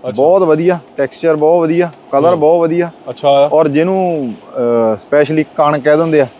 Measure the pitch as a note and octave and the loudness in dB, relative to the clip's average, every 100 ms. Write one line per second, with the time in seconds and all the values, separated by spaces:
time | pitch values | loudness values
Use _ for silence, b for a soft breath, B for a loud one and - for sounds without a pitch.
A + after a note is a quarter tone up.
0 | B2+ A2+ D3 F#3+ F3 D#3 E3+ F3 - - | -8 0 2 2 2 2 0 -2 -6 -6
1 | C3+ - E3 D#3 D3+ F3 E3 E3+ F3 - | -6 -4 -2 0 2 2 0 0 -2 -6
2 | - C#3 D#3+ F3 D3+ E3+ E3 F3 F3 - | -6 0 0 2 2 2 0 -2 -4 -8
3 | - B2 C#3+ C#3 C#3+ D3+ D#3 C#3+ F3 F#3+ | -16 -4 0 2 2 2 2 0 0 -2
4 | F#3 D#3+ B2+ G#2 - C3+ A#2+ A#2 A2+ G#2+ | -2 -4 -6 -10 -12 -6 -2 0 0 -2
5 | - D3 D3 D#3 D3 - D3 D3+ C3+ D3+ | -2 0 0 -2 -4 -2 0 0 0 0
6 | E3 D3+ B2+ - | 2 0 0 -6